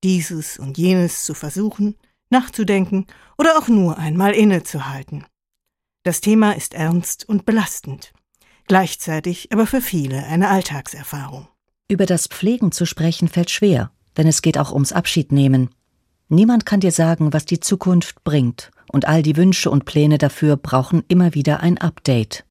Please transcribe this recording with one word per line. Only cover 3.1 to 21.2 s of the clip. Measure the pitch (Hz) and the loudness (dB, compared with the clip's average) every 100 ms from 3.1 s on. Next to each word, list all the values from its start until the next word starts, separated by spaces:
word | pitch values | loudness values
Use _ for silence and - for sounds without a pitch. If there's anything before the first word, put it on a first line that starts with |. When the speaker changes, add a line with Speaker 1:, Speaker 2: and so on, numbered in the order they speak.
| - _ _ | -14 _ _
Speaker 1:
oder | 311 320 | 2 2
auch | 302 | 4
nur | 226 180 156 | 2 2 0
einmal | 156 160 196 | -4 0 2
innezuhalten." | 208 214 185 - 151 135 139 131 147 143 _ _ _ _ _ _ _ | 4 4 4 -2 -10 -10 -12 -12 -14 -16 _ _ _ _ _ _ _
Das | - 165 | -6 -2
Thema | - 214 214 | 2 4 4
ist | 196 - | 0 -8
ernst | - 156 170 170 - - | -6 -2 -2 -2 -10 -4
und | 208 - | -4 0
belastend, | 220 190 - - 139 - _ _ _ _ _ _ | -2 -2 -8 -12 -14 -16 _ _ _ _ _ _
gleichzeitig | 190 185 - - 156 156 175 - | 2 2 -4 -6 -6 -6 -8 -4
aber | 214 220 | -2 0
für | 269 | 0
viele | 254 175 139 135 | -2 -4 -4 -6
eine | 139 160 196 | -4 -2 2
Alltagserfahrung. | 196 180 147 - 139 139 147 139 135 147 _ _ _ _ | 0 -2 -8 -12 -16 -14 -12 -12 -16 -20 _ _ _ _
Speaker 2:
Über | 196 185 | -2 0
das | 175 - | 0 -2
Pflegen | - 185 240 196 | -4 -2 0 0
zu | - 175 | 0 -6
sprechen | - 160 165 170 | -2 -2 0 -2
fällt | - 175 | 0 -2
schwer, | - 208 143 - _ _ - | 0 2 2 -2 _ _ 0
denn | 160 | 2
es | 151 | 2
geht | - 147 | 0 0
auch | 143 | 0
ums | - 139 | 0 -2
Abschiednehmen. | - 170 - 143 139 139 131 127 _ _ _ _ _ _ | -2 -2 -2 0 2 4 4 0 _ _ _ _ _ _
Niemand | 156 220 240 - | 4 6 4 2
kann | 208 | 0
dir | 185 | 2
sagen, | 165 165 165 151 | 2 2 2 0
was | 151 - | 0 -2
die | 170 | -4
Zukunft | - 190 - 180 165 - | -2 -2 2 2 2 -6
bringt, | - 147 123 117 - _ _ | -2 0 0 -2 -14 _ _
und | - - | -2 2
all | 156 | 2
die | 151 151 | 2 4
Wünsche | 185 180 170 | 4 4 2
und | 143 | 0
Pläne | - 151 147 151 | 0 2 2 4
dafür | 147 - 151 143 | 0 0 0 0
brauchen | - 131 135 170 - | 0 -2 0 -2 2
immer | 180 | 2